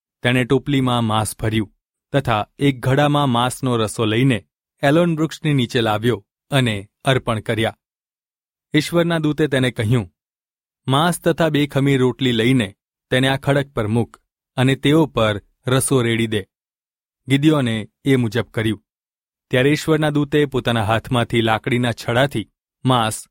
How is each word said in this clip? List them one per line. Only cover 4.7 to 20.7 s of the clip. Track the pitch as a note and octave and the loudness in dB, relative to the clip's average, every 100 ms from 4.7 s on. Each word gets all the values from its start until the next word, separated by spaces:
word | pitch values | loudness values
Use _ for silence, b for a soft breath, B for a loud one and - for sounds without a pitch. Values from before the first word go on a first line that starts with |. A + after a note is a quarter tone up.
| - | -4
એલોન | C#3 D#3 F3 D#3 | 0 2 2 0
વૃક્ષની | D#3 - D#3 | -4 -4 -2
નીચે | C#3+ A#2+ B2+ | 0 0 0
લાવ્યો | A2 G#2+ A#2 G#2 _ _ - | 0 0 -2 -4 _ _ -6
અને | C#3 B2 G#2 G2 _ | -2 -2 -4 -10 _
અર્પણ | - B2+ - A2 | -2 -2 -2 -6
કર્યા. | - A2 A2 - _ _ _ _ _ _ _ _ _ | -4 -2 -2 -4 _ _ _ _ _ _ _ _ _
ઈશ્વરના | D3+ - E3+ E3+ E3 | -2 0 0 0 0
દૂતે | D3+ C#3+ D#3 | -2 0 0
તેને | C3+ B2+ | 2 0
કહ્યું, | A#2+ G#2+ B2 F#2+ _ _ _ _ _ _ _ - | -2 0 0 -2 _ _ _ _ _ _ _ -2
"માંસ | C3+ E3+ E3+ | 0 0 0
તથા | F3 D#3 E3 | -2 0 0
બે | D3 C#3+ | 0 0
ખમીર | C#3 C#3 C3 | 0 0 2
રોટલી | B2+ A#2+ B2+ | 0 0 -2
લઈને | A#2 A#2 C3 G2+ - _ _ - | 0 2 2 0 -8 _ _ -4
તેને | B2+ C3+ | 0 0
આ | C3+ | -2
ખડક | - C#3 C#3 | 0 -2 -2
પર | - G#2+ | -4 -2
મૂક | A#2 A2+ - _ _ _ - | -2 -2 -8 _ _ _ 0
અને | B2+ | 0
તેઓ | C3+ C#3 D#3 D3+ | 2 2 2 2
પર | - A2 G#2 - _ - | 0 0 -2 -8 _ -2
રસો | C3 - C3+ | -2 2 0
રેડી | A#2 A2+ A2+ | 0 0 -2
દે." | G#2+ F#2+ _ _ _ _ _ _ _ - | -4 -6 _ _ _ _ _ _ _ -2
ગિદિયોને | C#3 D#3 D3+ B2 A2+ G2+ _ | 2 4 2 0 -4 -8 _
એ | C#3 C3+ | 0 2
મુજબ | A#2 A#2 | 2 -2
કર્યું. | A2 - A2 G#2 _ _ _ _ _ _ - | -4 -4 -4 -4 _ _ _ _ _ _ -4
ત્યારે | B2+ C3+ | 2 2
ઈશ્વરના | D3+ - D#3 D3+ | 2 0 0 0
દૂતે | D3 D3 D3+ D3 | 0 0 0 0
પોતાના | B2+ A#2+ | -2 -2